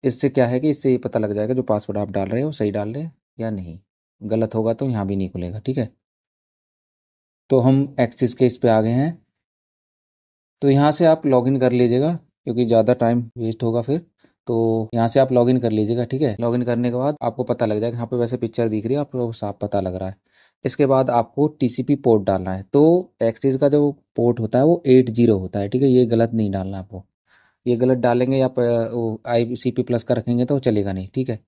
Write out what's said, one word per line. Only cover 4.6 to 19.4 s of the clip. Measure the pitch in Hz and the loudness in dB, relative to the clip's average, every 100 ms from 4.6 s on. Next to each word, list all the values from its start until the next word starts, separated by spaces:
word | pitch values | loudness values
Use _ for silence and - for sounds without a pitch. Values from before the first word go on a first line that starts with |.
| 113 | -2
तो | 113 139 | -2 -4
यहाँ | 113 98 | -4 -4
भी | 98 | -4
नहीं | 92 | -4
खुलेगा, | 90 87 107 | -6 -8 -8
ठीक | - 131 | -6 -4
है। | 113 _ _ _ _ _ _ _ _ _ _ _ _ _ _ _ _ | -6 _ _ _ _ _ _ _ _ _ _ _ _ _ _ _ _
तो | 135 | 2
हम | 123 135 139 - | 4 2 0 -2
एक्सिस | 117 - 120 | -2 0 -4
के | - 127 | 0 0
इस | 120 | 2
पे | 120 | 2
आ | 110 | 2
गए | 110 | 2
हैं, | 123 151 170 _ _ _ _ _ _ _ _ _ _ _ _ _ _ | 0 -2 -6 _ _ _ _ _ _ _ _ _ _ _ _ _ _
तो | 139 | 2
यहाँ | 139 147 | 4 4
से | 147 165 | 4 4
आप | 160 151 | 4 4
लॉगिन | 127 123 135 | 2 2 2
कर | 127 | 2
लीजिएगा | 123 123 123 151 | 4 2 2 0
क्योंकि | 170 _ _ - 117 120 | -2 _ _ -6 -2 2
ज़्यादा | 113 110 123 | 4 4 2
टाइम | 117 120 113 - | 2 0 -4 -8
वेस्ट | 113 113 | -8 -4
होगा | 117 117 | -2 -2
फिर। | 117 156 170 _ _ _ - | -2 -6 -6 _ _ _ -4
तो | 117 113 113 107 | 0 0 0 -2
यहाँ | 117 117 | 0 2
से | 139 | 4
आप | 131 | 4
लॉगिन | 123 120 127 | 4 4 2
कर | 117 | 2
लीजिएगा, | 107 107 117 | 0 0 -2
ठीक | 117 135 | -2 -2
है। | 147 101 | -2 0
लॉगिन | 117 123 | -2 0
करने | 123 120 120 | -2 -2 -2
के | 123 | -2
बाद | 139 151 | -4 -4
आपको | 120 113 | -6 -6
पता | 120 117 113 | -6 -2 -2
लग | 107 | -2
जाएगा, | 117 117 | -4 -6
यहाँ | 117 | -6
पे | 123 | -4
वैसे | 117 123 | -4 -4
पिक्चर | 113 120 117 | -6 -2 -2
दिख | 107 113 | -2 -4
रही | |
है, | 139 | -4
आपको | 143 127 120 | -4 -6 -8
साफ | 113 | -6